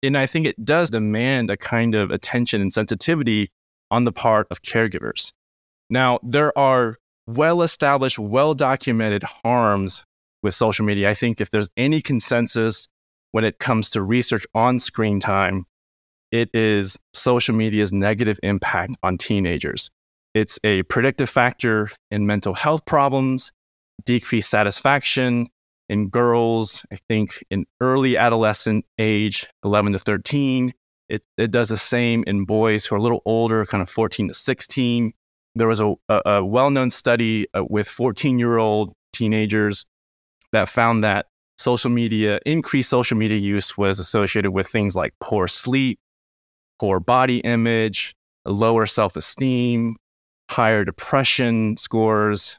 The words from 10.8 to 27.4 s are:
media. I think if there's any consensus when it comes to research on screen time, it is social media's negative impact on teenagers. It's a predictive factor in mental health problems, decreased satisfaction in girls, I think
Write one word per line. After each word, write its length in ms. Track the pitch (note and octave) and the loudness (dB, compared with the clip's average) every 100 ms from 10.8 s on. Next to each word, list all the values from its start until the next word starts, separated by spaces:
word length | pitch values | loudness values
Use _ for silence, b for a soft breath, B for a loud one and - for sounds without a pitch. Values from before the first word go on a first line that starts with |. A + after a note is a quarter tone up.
media. 260 | G#2 G2+ G2 | 0 2 0
I 40 | |
think 260 | G#2 A#2+ A2 | 0 -2 -2
if 100 | G2+ | -2
there's 200 | A2 G2+ - | -2 -2 -2
any 240 | C3+ D#3 | 0 0
consensus 880 | - C#3 - A#2+ A#2 A#2 A2+ - - _ _ _ _ | 0 -4 0 0 0 0 -2 -2 -10 _ _ _ _
when 120 | A2 | -2
it 140 | A2 - | 0 -2
comes 320 | - A2 - | -2 0 0
to 120 | A2 | -2
research 440 | G2 B2 - A2 - | 0 0 0 -4 -4
on 240 | A2 B2 B2+ | 0 2 0
screen 420 | - - A2 G2+ | -4 -2 0 0
time, 460 | - G2 F#2 F#2+ - _ _ _ _ _ - | 0 0 0 -2 -8 _ _ _ _ _ -6
it 180 | A#2 A2+ | -2 -2
is 440 | A2+ A2 G#2 F#2+ - _ | 0 2 2 0 -6 _
social 420 | - B2+ B2 - | -4 0 2 2
media's 380 | A2 A2 G#2 G2+ | 0 2 0 0
negative 460 | G2 G2+ G#2+ A2 G2+ | 0 0 0 0 0
impact 500 | G2+ G2 - F#2 F#2 - | 0 -2 -2 -4 -4 -4
on 160 | F#2 F2+ | -4 -4
teenagers. 720 | - G2+ F2+ D#2 D2+ - - _ _ _ _ | -2 0 0 -2 -4 -8 -10 _ _ _ _
It's 240 | A2 G#2 - | -2 -2 -2
a 200 | G#2+ G2 | 0 0
predictive 440 | F#2 A#2 C3 C3 C3 | 0 0 0 0 -2
factor 600 | C3 B2 - A#2+ G#2+ G#2+ - - | 2 0 0 -2 0 -2 -8 -8
in 160 | G#2 G#2 | -2 0
mental 280 | G#2 G2+ | 0 -2
health 300 | F2 D3+ D#3 | -2 -2 -2
problems, 640 | - D3+ C#3 C3+ C3 B2+ - _ _ _ _ - | 0 2 2 2 0 -2 -6 _ _ _ _ -12
decreased 460 | - A#2+ - A2+ - | -2 -2 0 -2 0
satisfaction 1000 | G#2+ G2+ - C3+ C#3+ - C3+ B2+ A#2+ A#2+ _ _ _ - | 2 2 0 0 0 0 0 0 0 -2 _ _ _ -6
in 220 | G#2 G2 | -4 -2
girls, 760 | A#2+ A#2+ A#2 A#2 A2+ G#2+ - - | 0 2 2 2 0 -4 -8 -12
I 60 | G2 - | -14 -4
think 340 | A2 G#2 - | -2 -2 -6